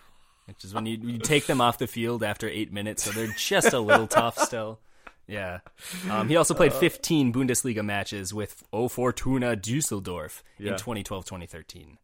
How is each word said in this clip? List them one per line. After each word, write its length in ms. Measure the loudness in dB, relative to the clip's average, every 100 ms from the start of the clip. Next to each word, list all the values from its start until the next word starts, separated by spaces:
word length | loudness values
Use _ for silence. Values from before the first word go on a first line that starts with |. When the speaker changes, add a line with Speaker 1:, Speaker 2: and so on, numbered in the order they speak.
| -20 -20 _ _ -20
Speaker 1:
Which 180 | -20
is 100 | -10
when 120 | -6 -4
you, 120 | -6
you 180 | -6 -4
take 280 | 2 2 4
them 140 | 4
off 180 | 4 4
the 80 | -2
field 380 | -2 -2 0
after 240 | -2 -2 -4
eight 240 | -4 -4
minutes, 320 | -4 -6 -4
so 60 | -4
they're 220 | -2 -4 -2
just 360 | 0 4 4
a 60 | 4
little 300 | 6 4 6
tough 280 | 2 2 0
still. 420 | -2 -2 -8 -10 _ _ -20 _ -12
Yeah. 320 | -8 -6 -8 -14 _ -14 -8 -2
Um, 180 | 0 4
he 60 |
also 180 | 4 4
played 200 | 6 4
Speaker 2:
Uh, 80 | 6
Speaker 1:
fifteen 520 | 2 2 0 4 4
Bundesliga 500 | 2 2 0 0 -2
matches 500 | -2 -2 -4 -6 -6
with 300 | -6 -8 -10 -8
O 160 | -2 -2
Fortuna 680 | 0 0 0 0 2 2 -2
Düsseldorf 880 | -2 -2 0 -4 -6 -8 -10 -14 -20 -10
Speaker 2:
Yeah. 140 | -6
Speaker 1:
in 60 | -6
twenty 260 | -4 -6
twelve, 200 | -6 -8
twenty 220 | -8 -12 -12
thirteen. 500 | -16 -18 -20 -20 -20